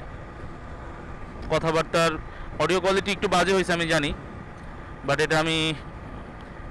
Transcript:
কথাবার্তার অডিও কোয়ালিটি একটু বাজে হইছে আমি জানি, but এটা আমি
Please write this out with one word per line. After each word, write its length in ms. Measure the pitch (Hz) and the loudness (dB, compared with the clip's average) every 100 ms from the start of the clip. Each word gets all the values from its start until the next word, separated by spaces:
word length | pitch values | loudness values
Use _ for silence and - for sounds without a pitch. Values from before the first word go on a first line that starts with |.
| - - - - - - - - - - - - - - - | 0 -10 -12 -12 -12 -10 -12 -10 -10 -12 -10 -10 -10 -10 -2
কথাবার্তার 640 | 156 160 160 156 175 165 156 - - - - | 2 4 4 4 4 4 2 -4 -10 -8 0
অডিও 200 | 151 180 | 2 4
কোয়ালিটি 320 | 185 190 190 | 4 4 2
একটু 160 | 190 202 | 0 2
বাজে 260 | 180 175 | 4 6
হইছে 200 | 190 180 | 4 4
আমি 140 | 170 165 | 2 4
জানি, 260 | 160 143 - - - - - - - - - 135 | 4 2 -2 -8 -12 -12 -12 -12 -12 -12 -6 0
but 140 | 139 | 2
এটা 180 | 151 160 | 4 4
আমি 340 | 160 160 160 147 - - - - - - - - - | 4 2 2 0 -6 -12 -12 -12 -12 -12 -14 -12 -10